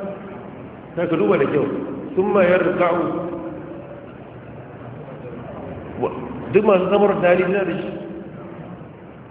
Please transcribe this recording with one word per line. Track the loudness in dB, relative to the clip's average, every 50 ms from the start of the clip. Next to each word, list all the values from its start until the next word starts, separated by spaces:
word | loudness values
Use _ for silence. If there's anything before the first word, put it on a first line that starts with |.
| -6 -8 -8 -10 -10 -12 -12 -12 -12 -14 -14 -14 -14 -14 -14 -14 -16 -10 -4
Ka, | -2 0
ka | 0 2
duba | 2 4 4 6
da | 6 4
kyau. | 4 4 2 2 2 0 -4 -4 -6 -6 -8 -8 -2 0
ثم | 2 2 4 6
يركع. | 6 8 8 8 6 6 4 4 4 4 4 4 2 0 0 -2 -2 -4 -4 -6 -6 -8 -8 -8 -8 -10 -10 -12 -12 -12 -14 -14 -14 -14 -16 -16 -16 -16 -16 -16 -16 -16 -14 -14 -14 -14 -14 -14 -14 -14 -14 -12 -14 -14 -14 -14 -12 -12 -12 -12 -12 -10 -12 -10 -10 -10 -10 -10 -10 -10 -10 -6 -4
Wa-, | -2 -2 -2 -4 -8 -8 -8 -10 -8 4 4
duk | 6 8
masu | 8 6 6 6 4
samar | 4 4 6 4 4 4
da | 6 6
hali | 6 6 4
suna | 2 2 2 0
da | 0 -2
shi. | -2 -4 -6 -6 -8 -10 -10 -10 -10 -12 -12 -12 -14 -14 -14 -14 -14 -14 -14 -14 -14 -14 -16 -16 -18 -18 -18 -18 -18 -18 -18